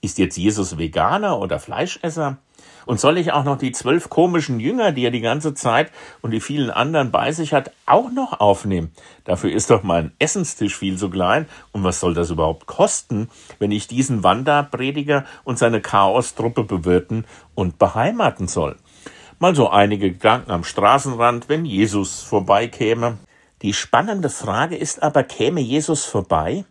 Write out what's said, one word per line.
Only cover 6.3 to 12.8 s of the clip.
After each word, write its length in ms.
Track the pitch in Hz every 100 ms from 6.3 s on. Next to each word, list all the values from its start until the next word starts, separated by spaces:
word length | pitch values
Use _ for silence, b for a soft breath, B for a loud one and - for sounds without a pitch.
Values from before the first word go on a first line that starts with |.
die 100 | 143
vielen 300 | - 147 123
anderen 400 | - 131 160 127
bei 220 | - 120
sich 200 | 160 156
hat, 200 | 143 135 _ -
auch 240 | 170 247
noch 280 | 247 262 -
aufnehmen? 540 | 104 98 101 92 80 B B B
Dafür 260 | - 90 104
ist 200 | 92 -
doch 120 | 113
mein 300 | 95 85 80 _
Essenstisch 580 | 151 104 95 - 104 -
viel 220 | 98 95
zu 120 | 101
klein. 380 | 92 90 123 156 B B
Und 100 | 104
was 160 | 92 85
soll 140 | 90
das 160 | 85 85
überhaupt 360 | 82 78 80 -
kosten, 640 | -